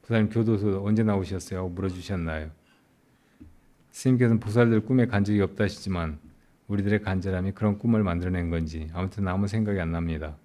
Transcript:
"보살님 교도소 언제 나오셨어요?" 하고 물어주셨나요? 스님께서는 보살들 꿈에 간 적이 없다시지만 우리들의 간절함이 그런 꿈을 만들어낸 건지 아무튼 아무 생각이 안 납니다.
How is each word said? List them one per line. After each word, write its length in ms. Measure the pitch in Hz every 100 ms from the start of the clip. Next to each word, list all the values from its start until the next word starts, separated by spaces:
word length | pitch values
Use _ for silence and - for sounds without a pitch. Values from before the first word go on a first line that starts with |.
"보살님 300 | _ 113 107
교도소 520 | 113 110 107 104 98
언제 200 | 101 107
나오셨어요?" 560 | 110 101 90 95 - 92
하고 100 | 92
물어주셨나요? 800 | 87 95 90 90 98 82 78 78 78 _ _ _ _ _ _ _ _ - - _ _ _
스님께서는 500 | - 131 127 120 113
보살들 460 | 107 113 117 110 107
꿈에 200 | 131 117
간 180 | 101
적이 180 | 98 104
없다시지만 760 | 95 - 104 - - 90 82 76 - - _ _ _
우리들의 340 | 101 101 104
간절함이 500 | 101 92 95 92 95
그런 260 | 95 107 101
꿈을 240 | 117 113
만들어낸 460 | 101 85 90 90 85
건지 400 | 82 80 78 78
아무튼 340 | 85 95 101 98
아무 180 | 90 101
생각이 320 | 110 107 98
안 140 | 82
납니다. 460 | 85 82 80 78 76